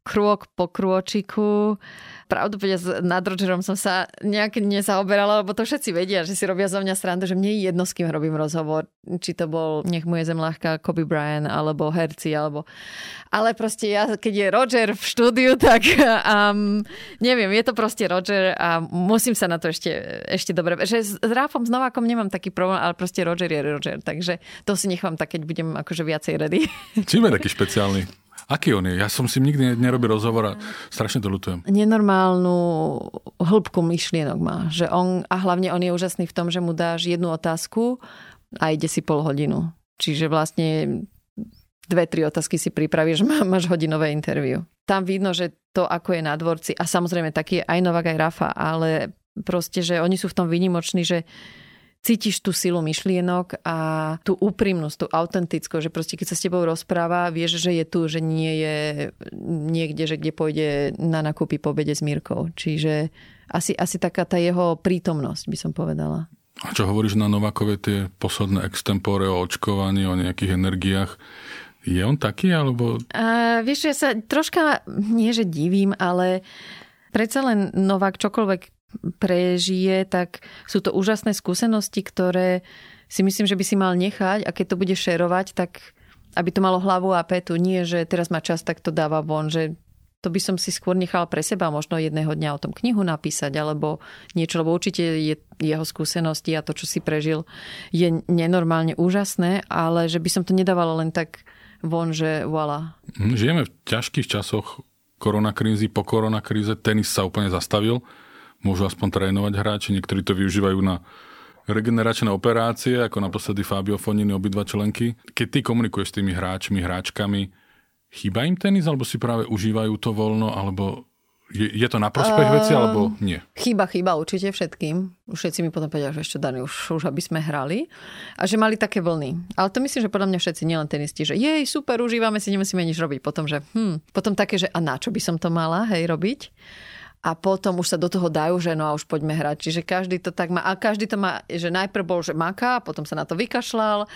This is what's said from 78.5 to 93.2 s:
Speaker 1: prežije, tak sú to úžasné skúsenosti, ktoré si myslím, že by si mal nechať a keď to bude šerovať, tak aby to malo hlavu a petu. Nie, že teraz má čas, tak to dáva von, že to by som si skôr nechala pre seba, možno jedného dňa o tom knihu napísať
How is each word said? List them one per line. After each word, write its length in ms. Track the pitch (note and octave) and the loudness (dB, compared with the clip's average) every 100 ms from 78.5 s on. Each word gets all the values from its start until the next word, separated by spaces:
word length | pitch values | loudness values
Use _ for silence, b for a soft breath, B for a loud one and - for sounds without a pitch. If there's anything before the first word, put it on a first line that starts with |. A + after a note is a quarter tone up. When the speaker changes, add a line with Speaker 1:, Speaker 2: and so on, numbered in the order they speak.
| F#3 - _ _ - - - | 0 -4 _ _ -10 -8 -2
Speaker 1:
prežije, 840 | F#3 F3+ F3+ F3+ F3+ F#3 F#3+ F#3+ | 0 2 2 2 0 0 2 2
tak 360 | F#3+ F#3 F3 - B B | 0 -2 -2 -8 B B
sú 160 | B G3 | B 0
to 120 | F#3 | 2
úžasné 400 | F#3 F#3+ G#3+ A3 | 2 2 2 0
skúsenosti, 720 | G3 - F3+ A#3 G#3+ - - | -2 -2 0 2 2 0 -4
ktoré 640 | F#3+ - F3+ F3+ F#3 F3+ - B B B B | -4 0 2 2 2 0 -4 B B B B
si 160 | - | 0
myslím, 220 | F#3+ F#3+ | 2 2
že 100 | G#3 | 0
by 100 | G3 | 0
si 120 | F#3+ G3 | 0 2
mal 180 | F#3 | 2
nechať 500 | F3+ F#3+ - F#3+ G#3 | 2 0 0 0 0
a 80 | F#3+ | -2
keď 140 | - F3+ | -4 -2
to 80 | F3+ | 0
bude 160 | F#3 | 0
šerovať, 600 | F#3+ - E3 F3 F3+ F#3+ | 0 0 2 2 0 -2
tak 400 | - F3 - - _ b b - | -4 -4 -6 -20 _ b b -8
aby 140 | - F3 | -2 0
to 120 | F#3+ | 2
malo 180 | F#3+ F#3 | 4 4
hlavu 340 | F#3+ F#3 F#3+ | 2 2 4
a 100 | F3+ | 2
petu. 340 | E3 F3+ F3+ E3+ | 2 -2 0 0
Nie, 280 | F3+ F#3 | 2 2
že 200 | E3+ F3 | 0 -2
teraz 240 | E3 F3 E3+ | 0 0 0
má 120 | E3 | -2
čas, 220 | - E3 | -2 -4
tak 180 | - E3 | -2 -4
to 100 | - | -2
dáva 300 | D#3+ D3+ D#3 | 0 0 0
von, 280 | D#3 D#3 D#3 | 0 -2 0
že 280 | D#3+ D#3 E3 _ _ _ _ | 0 -2 -6 _ _ _ _
to 120 | F#3 | -4
by 80 | F3+ | -2
som 180 | - F#3 | -2 -2
si 140 | - | -2
skôr 240 | - - | -4 0
nechala 320 | F#3 F3+ F#3 E3+ | 0 0 0 0
pre 160 | D3+ | -2
seba, 260 | D#3+ G3 E3+ | -2 -2 -2
možno 300 | D3 - E3 | -2 -2 -2
jedného 320 | D#3 D#3 D#3 | -2 -2 -2
dňa 200 | D#3 D3+ | -2 -2
o 100 | C#3+ | -4
tom 100 | - | -8
knihu 300 | - A#3+ G#3 | -4 0 2
napísať 500 | F3+ D3+ | 0 0